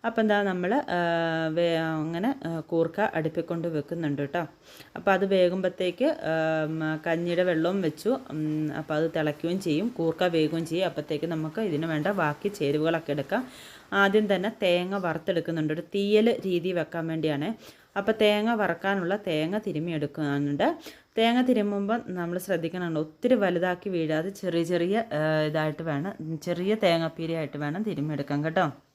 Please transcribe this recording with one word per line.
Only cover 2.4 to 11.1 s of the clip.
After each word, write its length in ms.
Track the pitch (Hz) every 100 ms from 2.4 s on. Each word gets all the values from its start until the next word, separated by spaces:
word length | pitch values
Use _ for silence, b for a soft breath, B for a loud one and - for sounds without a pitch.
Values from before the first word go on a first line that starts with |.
| 165
ആ, 20 | 165 -
കൂർക്ക 360 | 165 165 185 214 165
അടുപ്പിൽ 280 | 156 165 165
കൊണ്ട് 160 | 170 170 156
വെക്കുന്നുണ്ട് 460 | 143 170 156 143
കേട്ടോ. 220 | 139 175 160 - B B B -
അപ്പം 160 | 185
അത് 120 | 190 190
വേകുമ്പോഴത്തേക്ക്, 800 | 190 180 185 185 185 185 175 277 - 156
ആ, 20 | 160 160 160 156 160 156 156 165
കഞ്ഞിയുടെ 400 | 165 175 170 180
വെള്ളവും 300 | 160 170 196 165
വെച്ചു. 260 | - 208 262 -
ഉം, 340 | 156 156 151 151 143
അപ്പം 160 | 151 151
അത് 100 | 160 160
തിളയ്ക്കുകയും 460 | 151 147 165 190 180
ചെയ്യും, 220 | 151 226 247
കൂർക്ക 260 | 165 160 180 165
വേകുകയും 320 | 156 165 165
ചെയ്യും. 140 | 165 185
അപ്പോഴത്തേക്ക് 400 | 151 147